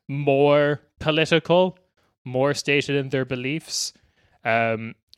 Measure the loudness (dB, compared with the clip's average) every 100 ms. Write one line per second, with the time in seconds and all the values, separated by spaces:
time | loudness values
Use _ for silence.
0 | -10 -4 0 4 4 4 2 -2 _ _
1 | -2 0 2 0 4 2 2 -2 _ _
2 | _ _ -8 -2 0 -2 -2 -2 0 -4
3 | -2 -4 -4 -6 -6 -8 -8 -8 -8 _
4 | _ _ _ _ -2 0 0 -4 -8 -16
5 | _